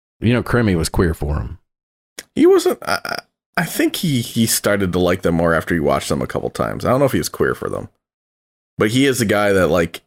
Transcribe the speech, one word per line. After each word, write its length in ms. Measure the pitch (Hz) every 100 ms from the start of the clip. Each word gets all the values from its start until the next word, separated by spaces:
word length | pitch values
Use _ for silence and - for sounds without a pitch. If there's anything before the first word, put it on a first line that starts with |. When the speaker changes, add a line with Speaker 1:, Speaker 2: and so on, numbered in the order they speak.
| _ -
Speaker 1:
You 120 | 113
know, 100 | 120
Crimmy 340 | - 120 110 87
was 120 | 78
queer 240 | - 87
for 240 | 80 73 76
'em. 200 | 110 - _ _ _ _ _ - -
Speaker 2:
He 120 | - 330
wasn't, 320 | 381 359 -
I, 180 | - -
I, 120 | - - - _ _ -
I 60 |
think 320 | 165 - 330 -
he, 260 | 170 131
he 240 | 120 120 113
started 460 | - 107 101 92
to 40 | 90
like 220 | 87 92
them 120 | 90
more 180 | 85 85
after 200 | 80 -
he 60 | 85
watched 280 | 71 69 -
them 140 | 71
a 40 | 64
couple 220 | 64 60
times. 360 | - 55 52 90
I 20 |
don't 100 | 127
know 40 |
if 80 | 139
he 60 | 98
was 100 | 78
queer 260 | - 71
for 140 | 62 50
them. 220 | 50 107 _ _ _ _ _ _ _ _ -
But 140 | 107
he 160 | 123 139
is 140 | 117
a 40 |
guy 280 | 104 104 104
that, 160 | 98 82
like, 340 | 87 85 -